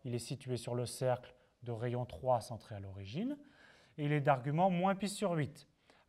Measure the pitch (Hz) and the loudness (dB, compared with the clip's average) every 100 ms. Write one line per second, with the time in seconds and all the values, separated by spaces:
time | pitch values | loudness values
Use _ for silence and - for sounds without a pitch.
0 | 131 120 - 135 - 123 - 123 120 - | -4 -4 -4 -6 -4 -4 -2 -2 -2 0
1 | 131 120 - - _ _ 117 113 123 120 | 2 2 -2 -20 _ _ -8 -4 -2 -2
2 | 123 - 131 123 - 110 - 104 98 95 | -4 -2 2 2 2 -10 -10 -10 -10 -10
3 | 98 127 240 285 - - - - - - | -8 -4 -4 -4 -10 -20 -20 -20 -18 -4
4 | 147 151 143 139 123 151 190 175 185 190 | 2 4 4 4 2 4 4 4 2 2
5 | 202 - 202 170 135 - - _ _ - | -2 0 0 2 0 -4 -20 _ _ -20